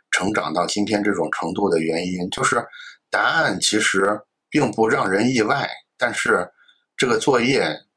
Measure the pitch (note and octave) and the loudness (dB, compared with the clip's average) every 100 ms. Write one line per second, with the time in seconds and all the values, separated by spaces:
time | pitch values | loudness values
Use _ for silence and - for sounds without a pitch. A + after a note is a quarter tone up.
0 | - - F#2+ A2 D#2 F2 E2+ G#2 G2+ G#2 | -4 -2 0 -2 -2 -2 -2 -2 0 0
1 | G#2 F2 D#2 - E2+ F#2+ G2 E2+ D#2+ E2 | 0 -2 -2 -4 -4 -2 0 0 0 -2
2 | F2+ F#2 F#2 - - B2 - - - - | -2 -4 -6 -2 -2 -2 -4 -14 -20 -20
3 | - G2+ A2+ D#3+ C#3+ F#2 - G#2+ - F#2+ | -6 -2 0 2 0 0 0 0 2 2
4 | G2 G#2 - _ - D3+ B2+ G#2 A2 C3+ | 2 0 -8 _ -4 0 0 2 2 2
5 | G#2 G2 B2 B2+ G#2+ C#3 A2+ - _ - | 0 2 2 2 0 0 -2 -8 _ -4
6 | A#2+ G#2+ A#2+ G2+ F2 _ _ _ _ - | -4 -2 0 0 0 _ _ _ _ -2
7 | B2+ A2+ - B2+ A#2+ B2+ E2 D2 _ | 0 2 4 2 4 2 0 -4 _